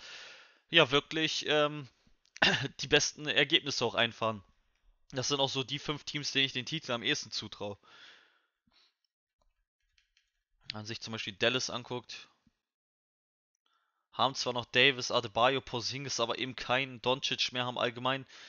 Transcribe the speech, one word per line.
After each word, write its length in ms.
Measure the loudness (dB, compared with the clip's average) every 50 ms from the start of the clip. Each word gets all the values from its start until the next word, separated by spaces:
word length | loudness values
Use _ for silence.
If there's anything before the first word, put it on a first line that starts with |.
| -18 -16 -16 -16 -16 -16 -18 -20 -20 -20 _ _ _ _
ja, 220 | 6 6 6 8
wirklich, 560 | 6 4 2 2 0 0 0 0 0 -2 0
ähm, 420 | 2 4 4 4 2 0 -4 -10 -12 -16 _ _ _ _ _ _ _ _ 6 6
<clears throat> 380 | 6 6 4 0 -4 -6 -8
die 60 | 0
besten 400 | 2 4 4 4 2 -2 -6 -6
Ergebnisse 560 | 0 2 2 4 4 2 2 0 -2 -2 -2 -2
auch 80 | 0 2
einfahren. 500 | 2 0 0 0 -2 -2 -2 -2 -4 -8 _ _ _ _ _ _ _ _ _ _ _ _ -8 -6
Das 160 | -4 -2 0
sind 120 | 0 2
auch 80 | 2 2
so 160 | 0 -2 -2
die 140 | -2 -6 -6
fünf 260 | -4 -6 -6 -6 -6
Teams, 260 | -6 -6 -6 -6 -2
denen 140 | 0 2 2
ich 80 | 2 0
den 140 | -4 -6
Titel 260 | -4 -6 -6 -4 -4 -4
am 100 | -2 0
ehesten 280 | 0 -2 -2 -4 -6
zutraue. 480 | -8 -8 -8 -8 -8 -8 -8 -8 -8 -10 _ -20 -20 -20 -20 -20 -20 -20 _ _ _ _ _ _ _ _ _ _ _ _ _ _ _ _ _ _ _ _ _ _ _ _ _ _ _ _ _ _ _ _ _ _ _ _ _ _ _ _ _ _ _ _ _ _ _ _ _ -10
Wenn 120 | -10 -10
man 40 | -10
sich 160 | -10 -10 -10
zum 120 | -8 -8 -8
Beispiel 200 | -8 -8 -8 -2
Dallas 380 | 2 2 4 4 2 0 -4
anguckt, 580 | -6 -8 -8 -8 -8 -8 -8 -10 -14 -16 -16 -20 _ _ _ _ _ _ _ _ _ _ _ _ _ _ _ _ _ _ _ _ _ _ _ _ _ _ _ _ _ _ _ _ _ _ _ _ -2
haben 220 | 0 0 0 0
zwar 180 | -2 -4 -2 -2
noch 140 | -4 -4
Davis, 440 | 0 4 4 6 6 4 2 -2 -2
Adebayo, 520 | 0 0 -2 0 2 4 4 4 4 2 -2
Porzingis, 580 | -6 -6 -6 -4 -6 -6 -6 -6 -6 -2 -2
aber 160 | -2 0 -2
eben 200 | -2 -4 -6 -6
keinen 440 | -6 -4 0 0 0 0 -2 -6 -2
Doncic 520 | 0 0 0 2 0 -2 -2 -2 -2 -2 -2
mehr, 120 | -2 -4
haben 140 | -2 -2 -2
allgemein 480 | -2 -2 -2 -2 -2 -2 -2 -2 -4 -10 -18 -20 -20